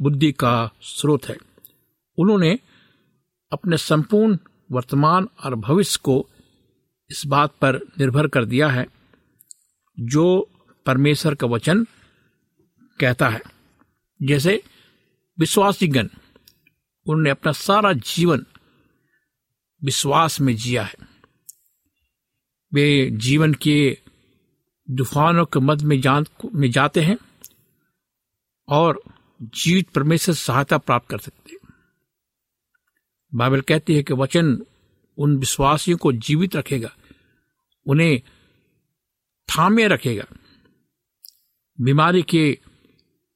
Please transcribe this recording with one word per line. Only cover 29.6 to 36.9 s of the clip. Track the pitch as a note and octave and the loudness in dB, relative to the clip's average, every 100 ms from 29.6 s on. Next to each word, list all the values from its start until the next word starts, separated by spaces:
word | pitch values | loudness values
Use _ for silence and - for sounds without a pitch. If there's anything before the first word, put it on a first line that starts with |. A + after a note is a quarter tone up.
| D#3+ F3+ F3+ | 0 0 0
परमेश्वर | - C#3+ D#3+ - D#3+ | -2 0 0 0 -4
से | - | -2
सहायता | B2 C#3 D3+ | -2 0 -2
प्राप्त | - E3 - | 0 -4 -2
कर | A2+ | -14
सकते | - _ - | -14 _ -20
हैं। | - _ _ _ _ _ _ _ _ _ _ _ _ _ _ _ _ _ | -20 _ _ _ _ _ _ _ _ _ _ _ _ _ _ _ _ _
बाइबल | A#2+ B2 C3+ | -2 0 0
कहती | - D#3 - D3+ | 0 -2 2 0
है | |
कि | C#3+ | 0
वचन | C3 C3+ F3 D#3+ A#2+ - _ _ _ _ - | -2 0 2 2 0 -6 _ _ _ _ -4
उन | D3 C#3 | 0 0
विश्वासियों | C3 - C#3 D3+ - F3 | -2 0 0 0 0 0
को | D#3 | 0
जीवित | B2 A2+ D3+ F#3 D#3 | -2 -2 0 0 -4
रखेगा, | - C3+ A2+ | -6 -6 -8